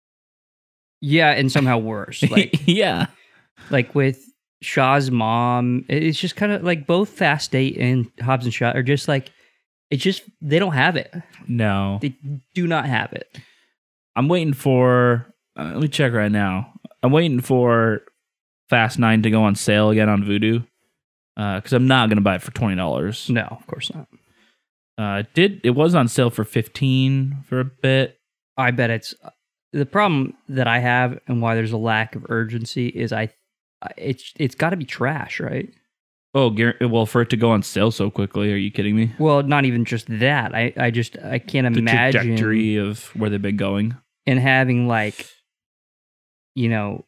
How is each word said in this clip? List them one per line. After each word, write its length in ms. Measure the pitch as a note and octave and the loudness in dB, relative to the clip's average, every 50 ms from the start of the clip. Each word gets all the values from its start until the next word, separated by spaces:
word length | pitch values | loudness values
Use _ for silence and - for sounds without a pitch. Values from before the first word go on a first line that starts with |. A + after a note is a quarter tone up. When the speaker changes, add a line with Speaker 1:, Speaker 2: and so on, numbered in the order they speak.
| _ _ _ _ _ _ _ _ _ _ _ _ _ _ _ _ _ _ _ _ | _ _ _ _ _ _ _ _ _ _ _ _ _ _ _ _ _ _ _ _
Speaker 1:
Yeah, 300 | - C#3 C#3+ D#3+ D#3+ D3+ | -4 0 2 4 4 4
and 200 | D3 A2+ C#3 C3 | 4 4 2 2
somehow 260 | B2+ D3 C#3 B2+ B2 A#2 | 2 2 2 2 2 0
worse. 440 | A2 A2 A2 G#2 G2+ - - - - | 0 -4 -6 -8 -8 -10 -6 -2 -2
Speaker 2:
<laughs> 60 | - | 2
Speaker 1:
Like, 300 | - G#3 F#3+ - - C#3+ D3 D3+ | 4 2 2 2 -2 -2 2 2
Speaker 2:
Yeah. 400 | E3+ G#3 G#3 F3+ G#2 E2+ - - - _ _ _ _ _ _ _ _ _ - - | 2 2 2 0 0 -2 -4 -4 -6 _ _ _ _ _ _ _ _ _ -8 -2
Speaker 1:
like, 240 | - C3 B2 - - | 0 0 0 0 0
with 280 | D3 C3+ C3+ C3 - - - _ _ _ _ _ _ | 0 0 0 -2 -4 -12 -20 _ _ _ _ _ _
Shaw's 500 | - - - D#3 C3+ C3 C3+ C#3+ C#3 C3 | -12 -4 0 0 2 4 4 2 2 2
mom, 760 | B2 A#2 A2 A2 A2+ A#2 A#2+ B2 B2 B2 B2 B2 B2 B2+ - - | 0 0 0 2 2 2 2 2 0 0 0 0 -2 -2 -2 -2
it, 140 | - D3+ D#3+ | -2 0 0
it's 160 | D#3+ D#3 - | 0 -2 -2
just 160 | - F3+ - | -4 -6 -4
kinda 240 | - G#3 G#3 G#3 - | -2 -2 -2 -2 -2
like 280 | E3+ F3+ F3 D#3+ C#3+ - | -2 -2 -2 -2 -2 0
both 220 | E3+ F3+ G#3 G3+ | 0 0 0 -2
Fast 440 | - - F#3+ D3+ D3 D3 - - - | -4 -2 0 0 0 0 -4 -2 0
Eight 220 | C3 C3+ C3+ - - | 0 0 0 -2 -2
and 320 | A#2+ B2 B2+ B2+ A#2 - _ - | 0 0 2 0 0 -4 _ -8
Hobbs 240 | A#2 B2 C3 B2+ B2 | -2 -2 -2 0 -2
and 80 | B2 G#2+ | -4 -4
Shaw 180 | - B2 A#2+ | -2 -2 -2
are 120 | - C3 B2 | 0 -2 0
just 240 | B2 C#3+ C#3 - - | 0 -2 -2 0 -2
like, 240 | D3 C3+ C3+ - _ _ _ _ _ _ _ _ _ _ _ _ | -2 -2 -4 -8 _ _ _ _ _ _ _ _ _ _ _ _
it's 120 | D3 C3+ - | -6 -2 -2
just, 200 | F#3 F#3+ - - - _ _ | -2 -4 -4 -10 -20 _ _
they 180 | D#3+ D3 C#3+ E3 | -4 0 0 0
don't 140 | G3+ F#3 D3+ | 2 0 2
have 220 | C3 C3+ E3+ F3 | 2 2 2 2
it. 180 | C#3+ - - - E3+ - _ _ - - - | 0 -6 -6 -12 -16 -16 _ _ -20 -8 -4
Speaker 2:
No. 520 | A#2+ A#2+ A2 G#2 G2 G2 G2 G2 G2 G2 | -2 0 2 2 2 0 0 -2 -4 -4
Speaker 1:
They 140 | - C#3+ B2+ - - C#3 D3 C3+ - _ _ | -4 -6 -8 -8 -12 -12 -12 -12 -12 _ _
do 140 | F#3 F3 E3 | -4 -2 -2
not 180 | E3 D#3 A#2 | -2 -2 -2
have 260 | C#3+ B2+ A2 - - - | -2 -2 -4 -4 -4 -8
it. 240 | - - _ _ - - _ _ _ _ _ _ _ _ _ _ _ _ _ _ | -14 -16 _ _ -20 -20 _ _ _ _ _ _ _ _ _ _ _ _ _ _
Speaker 2:
I'm 120 | A#2+ B2+ D3 | -2 0 0
waiting 260 | F3 F3+ E3 D#3 C#3 | 0 0 0 -2 -4
for, 800 | B2+ - C#3 C3 B2+ B2+ B2+ B2 B2 B2 B2 A#2+ A#2 B2 - _ _ _ _ _ - | -2 0 2 2 4 4 4 4 4 4 4 2 0 -2 -8 _ _ _ _ _ -10
uh, 140 | C#2+ D#2 E2+ | -10 -8 -4
let 80 | - | -4
me 60 | D3+ D3 | -4 -2
check 240 | - - D3 B2 A#2 | 0 0 0 0 2
right 180 | A2+ G#2 G#2 | 0 0 2
now. 400 | G#2 G#2 G2+ F#2+ F#2 F#2 B2 - _ - _ - - _ | 2 0 0 0 -2 -4 -6 -8 _ -20 _ -20 -12 _
I'm 100 | - B2+ | 0 2
waiting 300 | C#3 D#3+ F3 E3+ C3+ B2 | 4 4 2 2 0 -2
for 600 | B2 - C3+ B2+ B2 A#2+ A#2 A#2 A2+ A2+ A2 G#2+ - - _ _ _ _ _ _ _ _ _ _ _ _ | 0 0 2 2 4 4 4 4 4 2 0 -2 -6 -14 _ _ _ _ _ _ _ _ _ _ _ _
Fast 280 | - A#2+ A2+ A2+ - - | 2 4 4 2 2 2
Nine 220 | A#2+ A2+ A2 A2 G#2+ | 4 4 4 4 4
to 60 | A2+ | 4
go 140 | G#2+ A2 A2 | 4 4 4
on 120 | G#2 G2+ | 4 2
sale 340 | - - - G#2 G#2 G#2+ G#2+ | 0 2 2 4 4 4 4
again 180 | G#2+ A2 G#2+ G#2+ | 4 4 4 4
on 160 | G#2 G2+ G2+ | 2 2 0
Vudu, 420 | G2+ G2+ G2+ G#2+ A2 A2+ A#2 A#2 - _ _ _ _ _ _ _ _ _ _ _ _ _ | 0 0 0 2 2 0 0 -4 -8 _ _ _ _ _ _ _ _ _ _ _ _ _
uh, 240 | - G#2 G2+ G2 F#2+ | -8 -6 -4 -4 -6
'cause 120 | - - C3+ | -4 0 2
I'm 140 | B2 B2+ C3 | 2 4 4
not 220 | C3 C3 A#2 A2 | 4 4 4 4
gonna 120 | A2 G#2+ | 2 2
buy 140 | G2+ G2+ F#2 | 2 2 0
it 60 | F#2 | -2
for 100 | - - | -6 -10
twenty 240 | - - B2 G#2 F#2+ F2+ | -6 -4 -2 -2 -2 -2
dollars. 520 | F#2 D#2+ B1 B1+ D2+ G2 A2+ - - - | -2 -2 -2 -2 -4 -4 -6 -8 -4 -2
Speaker 1:
No, 120 | C#3+ B2 G2+ | -2 -2 -2
of 240 | - - - - - | -4 -10 -16 -14 -14
course 240 | - C3+ - - - | -12 -10 -10 -10 -12
not. 140 | D#3 - _ _ _ _ _ _ _ _ _ _ _ _ _ _ _ _ _ _ - | -12 -16 _ _ _ _ _ _ _ _ _ _ _ _ _ _ _ _ _ _ -6
Speaker 2:
Uh, 220 | A2 G#2 G2 G2+ | -6 -4 -2 -4
it 140 | A2 - _ | -6 -4 _
did, 280 | D#3+ F3 G3+ G3 - - | 2 2 2 0 0 0
it 80 | A#2+ | 0
was 240 | B2 C3+ D3+ E3+ F3 | 2 4 4 4 4
on 120 | E3 B2+ A#2 | 4 2 2
sale 220 | - - B2+ A#2+ | 2 2 0 2
for 160 | - - G#2+ | 2 -2 -4
fifteen 920 | - - A#2+ G#2+ - _ - C#3 C3+ C3 C3 C3 C3 C3+ C3+ C3+ C3 C#3+ C#3 C3+ | -2 -2 -4 -4 -4 _ -2 0 2 2 2 2 2 2 0 0 -2 -4 -8 -8
for 140 | _ C3 B2+ | _ -4 -4
a 60 | B2+ | -4
bit. 540 | C3 B2+ _ - C3 C3 C3+ C3+ B2+ - _ _ _ _ _ _ _ _ | -4 -6 _ 0 2 2 2 0 0 -4 _ _ _ _ _ _ _ _
Speaker 1:
I 160 | - C3 B2 | 0 0 0
bet 180 | B2 A#2+ B2 A2+ | 2 2 0 0
it's, 220 | A2+ A2 - - - _ _ - _ _ _ _ _ _ _ _ - | 0 -4 -6 -10 -18 _ _ -20 _ _ _ _ _ _ _ _ -4
the 120 | C#3+ C#3+ C3+ | -4 -4 0
problem 480 | - G3+ G#3 G3+ E3 C#3 C3+ - - _ _ - | 0 0 2 2 2 0 -2 -2 -6 _ _ -8
that 200 | C#3 C3 B2+ A#2 | -4 -2 0 0
I 100 | A2+ B2 | 0 0
have 400 | B2 B2 A#2+ B2 B2 A#2+ B2+ - _ - | 2 2 2 2 2 0 -2 -6 _ -6
and 140 | B2 A#2 | -4 -2
why 140 | A2+ A#2 A2+ | 0 0 0
there's 160 | A2+ A2+ A2 | 0 -2 -2
a 60 | A2+ A2 | -4 -4
lack 380 | A2 A2+ A2 A2 A2 A2 - | -2 -2 0 -2 -2 -4 -8
of 120 | G#2+ - - | -14 -10 -6
urgency 600 | - A2+ A2+ A2 A#2 A#2 A2+ - - C3 B2 B2 | -4 -4 -4 -4 -6 -8 -8 -8 -6 -6 -6 -4
is 220 | - - A#2+ A2 | -4 -6 -6 -4
I, 180 | A#2+ A2 A2 A2 - _ _ _ _ _ _ _ _ _ | -4 -4 -6 -6 -8 _ _ _ _ _ _ _ _ _
I, 80 | - - - - | -16 -16 -14 -10
it's, 340 | - C#3 C3 - - - - - | -8 -8 -8 -8 -10 -20 -8 -6
it's 160 | D#3 B2+ - | -6 -6 -2
gotta 240 | _ D#3+ E3 F#3+ F3+ | _ -4 -2 -2 -4
be 80 | C#3+ | -8
trash, 540 | - - - B2 C3 D#3 D3 - - - - | -10 -6 -4 -4 -4 -4 -6 -8 -10 -10 -8
right? 280 | D3+ - - C3 - - _ _ _ _ _ _ _ _ _ _ _ _ _ | -8 -6 -6 -6 -8 -10 _ _ _ _ _ _ _ _ _ _ _ _ _
Speaker 2:
Oh, 160 | C#3 C3+ A#2 | 2 2 2
gar-, 240 | G#2+ G#2 A#2 A#2+ - - | 2 2 2 0 2 0
well, 260 | C3 A#2+ A2+ A#2 A2 G#2+ | -2 0 2 2 0 2
for 140 | - A#2+ A#2 | 2 0 2
it 80 | - | 2
to 60 | - A2 | 0 2
go 120 | A2+ A#2 | 2 2
on 120 | A2+ G#2 G2+ | 2 2 0
sale 260 | - - G#2+ G#2 A2+ | -2 -2 0 0 0
so 220 | A2+ - G2 G2+ | 0 0 -4 -4
quickly, 420 | - - G2+ G2 - - G#2 G#2 G#2 | -2 -4 -6 -4 -2 -2 -2 0 0
are 40 | G2+ | -2
you 120 | G2 G2+ | -2 -4
kidding 240 | G#2+ - G2+ G#2 G#2 | -4 -2 -2 0 2
me? 160 | A2 A2+ A2+ A2+ - | 2 0 0 -2 0
Speaker 1:
Well, 240 | D3+ D#3 D3 C#3+ | 0 2 2 2
not 240 | C#3+ C#3 D3 C#3+ C#3 | 2 2 0 2 2
even 180 | C3 A#2+ A#2 A#2 | 2 0 0 -2
just 200 | - B2 A2+ - - A#2+ G#2+ | -2 -4 -6 -6 -8 -4 0
that. 340 | A#2+ C3+ D3 C#3 A2+ G#2+ B2 | 0 2 2 0 -2 -2 -2
I, 200 | A2+ A#2 A#2+ - - | -2 -4 -4 -2 -2
I 140 | B2+ A#2+ | -2 -2
just, 260 | A2+ A#2+ A#2 - - - | 0 -2 -4 -4 -8 -14
I 200 | - G2+ B2+ B2 | -10 -6 -6 -6
can't 320 | - - - C#3 B2+ B2 A#2 | -6 -4 -2 -2 0 2 0
Speaker 2:
The 60 | A2+ | 0
Speaker 1:
imagine 420 | A#2 A#2 A2+ A#2 A#2+ C3 C3+ A2+ | 2 2 2 2 2 2 2 0
Speaker 2:
trajectory 540 | F#2+ A#2 A2+ A2 A2 G#2+ A2 A2 A2 A2 G#2+ G#2+ | 0 0 0 0 0 0 2 2 0 0 0 -2
of 260 | G2+ G2+ G#2 G#2+ - - - | -2 -4 -6 -8 -12 -14 -8
where 140 | - A2 G#2 | -4 -4 -2
they've 100 | G#2 G2 | -2 -2
been 160 | G2 G2+ G#2 G2+ | -4 -4 -2 -2
going. 380 | G2+ F#2+ G2 G2+ G#2+ A2+ A#2+ - _ _ _ _ _ - | -2 -2 -2 -2 -2 -2 -4 -8 _ _ _ _ _ 0
Speaker 1:
and 120 | B2+ C3 | 0 2
having, 480 | B2 C3+ C3 C3 C3 B2+ B2 A#2+ A#2+ A#2+ | 4 4 4 4 4 2 2 0 2 0
like, 400 | A#2 A2+ G#2+ G#2+ - - - - - _ _ _ _ _ _ _ _ _ _ _ _ _ _ _ _ _ _ _ _ _ _ _ _ | 0 0 -2 -4 -6 -10 -18 -20 -20 _ _ _ _ _ _ _ _ _ _ _ _ _ _ _ _ _ _ _ _ _ _ _ _
you 140 | C3+ A#2+ A2+ | -2 0 0
know, 360 | A2+ A2 G#2 G2+ G2 - - | 0 0 -2 -4 -8 -10 -12